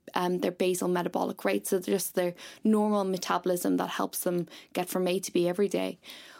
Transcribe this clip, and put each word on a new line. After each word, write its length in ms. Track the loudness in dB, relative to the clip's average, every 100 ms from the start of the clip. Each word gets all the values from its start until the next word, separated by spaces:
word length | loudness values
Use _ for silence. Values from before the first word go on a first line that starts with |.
| -6
um, 240 | -2 0 0
their 140 | -2
basal 360 | 2 0 2 0
metabolic 560 | 0 0 -2 -2 -2
rate, 220 | -2 -2 0
so 140 | 0
just 340 | 2 0 0
their 200 | 0 -2 -4 -14 -2
normal 420 | 2 4 4 2
metabolism 720 | 0 -2 0 0 0 0 2 2
that 140 | 0
helps 300 | -2 -4 -2
them 260 | -2 -2 -4 -10 -8
get 160 | -6 -2
from 180 | 0 0
A 100 | 0
to 140 | 0
B 160 | 2 2
every 200 | 2 0
day, 300 | 0 -4 -6 -14 -18 -18